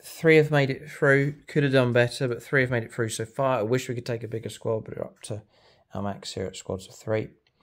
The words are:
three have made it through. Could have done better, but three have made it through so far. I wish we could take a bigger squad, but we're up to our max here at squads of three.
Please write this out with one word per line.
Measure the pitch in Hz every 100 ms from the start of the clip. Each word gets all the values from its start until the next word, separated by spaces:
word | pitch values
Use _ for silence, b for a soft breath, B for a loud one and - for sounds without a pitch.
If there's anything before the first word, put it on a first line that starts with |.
three | - - 165 156
have | 151
made | 147 135
it | 135 -
through. | - 143 139 143 147 -
Could | 151
have | 143
done | 135 123
better, | 120 120 - 131
but | 117
three | - 143
have | 123
made | 123
it | 113
through | - 113
so | - 110
far. | - 135 127
I |
wish | 107 127 -
we | 120
could | 120
take | 117
a | 113
bigger | 110 110
squad, | - 113 110 120
but | -
we're |
up | 50 -
to | - 107 - b b b b
our | 98
max | 101 98 -
here | 104 95
at | -
squads | - 95 -
of | -
three. | - 110 117 _ _ b